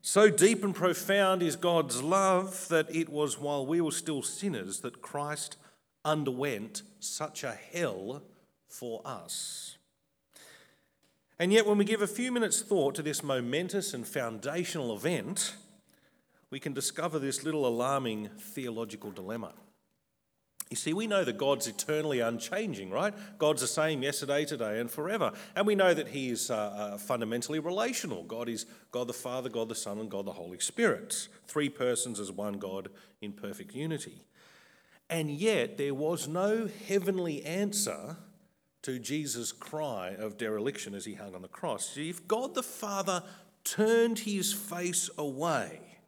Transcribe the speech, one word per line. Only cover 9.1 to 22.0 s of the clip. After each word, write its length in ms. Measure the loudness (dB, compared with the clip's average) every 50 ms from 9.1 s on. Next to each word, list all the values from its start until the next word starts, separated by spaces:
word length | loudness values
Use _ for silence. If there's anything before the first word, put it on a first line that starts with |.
| -10 -10 -8 -8 -8 -6 -6 -8 -8 -10 -12 -14 -16 -18 _ _ _ _ _ _ _ _ _ _ _ -20 -20 -20 -20 -20 -20 _ _ _ _ _ _ _ _ _ _ _ _ _ _ _
And 160 | 4 6 8
yet, 140 | 8 8 8
when 100 | 6 6
we 80 | 6
give 160 | 4 4 2
a 60 | 2 0
few 240 | 0 -2 -2 0
minutes' 320 | 2 2 2 2 2 0 0
thought 320 | 2 2 4 4 2 2
to 80 | 0 -4
this 180 | -4 -4 -4
momentous 720 | -2 0 0 0 0 0 0 -2 -2 0 -2 -4 -4 -4 -6
and 140 | -6 -8 -4
foundational 880 | -4 -2 -2 -2 -4 -4 -6 -4 -2 -2 -2 -2 -2 -2 -2 -2 -2
event, 600 | 0 0 0 0 0 -2 -4 -2 -2 -2 -2 -4 -8 -18 -20 -20 -20 _ _ _ _ _ _ _ _ _ _ _ _ _ _
we 100 | -12 -6
can 140 | -6 -4 -4
discover 460 | -2 -4 -4 -4 -2 -4 -2 -2 -2
this 240 | -2 -2 -2 -2 -2
little 240 | -2 0 2 2 2
alarming 640 | 2 2 2 2 2 0 0 0 -2 -2 -6 -8 -10 -14
theological 720 | -16 -12 -10 -8 -6 -6 -4 -4 -6 -6 -8 -10 -10 -10
dilemma. 420 | -10 -10 -8 -6 -6 -6 -6 -8 -12 -18 -20 -20 _ _ _ _ _ _ _ _ _ _ _ _ _ _ _ _ _ _ -10 -8
You 80 | -6 -4
see, 160 | -2 -2 -2
we 120 | -2 0
know 200 | 2 2 2 2
that 120 | 2 0 2
God's 300 | 4 4 4 4 2 -4
eternally 540 | -4 -6 -2 0 0 0